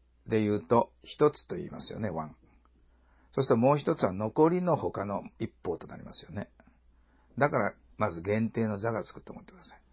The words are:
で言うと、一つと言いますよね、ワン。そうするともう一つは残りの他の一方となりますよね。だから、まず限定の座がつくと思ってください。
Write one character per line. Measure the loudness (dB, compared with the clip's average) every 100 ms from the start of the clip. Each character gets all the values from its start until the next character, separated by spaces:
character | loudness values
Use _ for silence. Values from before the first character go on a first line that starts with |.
| _ _ -2
で | 0
言 | 2 0
う |
と、 | 4 4 4 _
一 | -20 2 4
つ | 2 -8
と | -8
言 | -8
い |
ま | -10
す | -12
よ | -6
ね、 | -4
ワ | -4 -8
ン。 | -12 _ _ _ _ _ _ _ _ _
そ | -4
う |
す | 2
る |
と | 4
も | 6
う | 4
一 | 0 0
つ |
は | 0
残 | 0 -2 4 4
り | 4
の | 0 0
他 | -2 -4
の | -4 -6 -8 -10
一 | -10 -8
方 | -6 -6
と | -8
な | -16
り |
ま | -16
す | -16
よ | -12
ね。 | -10 -10 _ -20 _ _ _ _ _ _ 0
だ | 2
か | 2
ら、 | 0 -2 _ -2
ま | -2
ず | -2
限 | 0 0 0
定 | 0 -2
の | 0
座 | -2
が | -2
つ | -6
く | -14
と | -16
思 | -18
っ |
て | -18
く | -20
だ |
さ | -20
い。 | -20 _